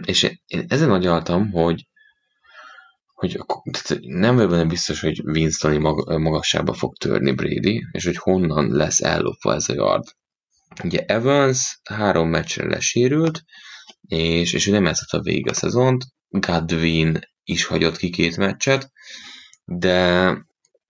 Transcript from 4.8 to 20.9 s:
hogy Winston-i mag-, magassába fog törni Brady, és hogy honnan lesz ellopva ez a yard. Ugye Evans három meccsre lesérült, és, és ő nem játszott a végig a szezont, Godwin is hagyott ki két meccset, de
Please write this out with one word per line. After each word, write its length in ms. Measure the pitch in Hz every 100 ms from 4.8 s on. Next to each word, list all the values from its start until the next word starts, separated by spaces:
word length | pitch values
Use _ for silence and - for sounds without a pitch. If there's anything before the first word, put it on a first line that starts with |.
| - 76
hogy 200 | 80 76
Winston-i 540 | 76 78 80 - 78 76
mag-, 420 | 78 76 - 80
magassába 540 | 80 78 - - -
fog 240 | - - -
törni 340 | - 50 67
Brady, 540 | 64 - - 95 117 -
és 140 | 90 87
hogy 120 | -
honnan 520 | - 92 85 76 64
lesz 320 | 67 78 -
ellopva 520 | - 82 - - 50
ez 160 | 67 -
a 40 |
yard. 300 | 67 50 50 - _ _ _ _ _ _ -
Ugye 220 | 87 82 -
Evans 720 | 110 127 143 135 127 - - -
három 400 | 107 104 85 82
meccsre 360 | 82 80 - -
lesérült, 760 | - - 117 127 151 165 160 - - - - - - -
és, 460 | 82 82 82 87
és 140 | - 101
ő 40 |
nem 140 | 101 87
játszott 340 | - - 80
a 40 |
végig 260 | 85 76 -
a 40 |
szezont, 500 | - 87 113 127 127 127 _ _
Godwin 920 | 98 - 85 82 82 82 82 80 80 - _
is 220 | - 85 -
hagyott 320 | 85 82 82
ki 120 | 90
két 280 | 87 85 87
meccset, 540 | 98 - 135 135 - _ - - - - - _ -
de 680 | 87 92 90 90 90 92 64 - _ _ _ _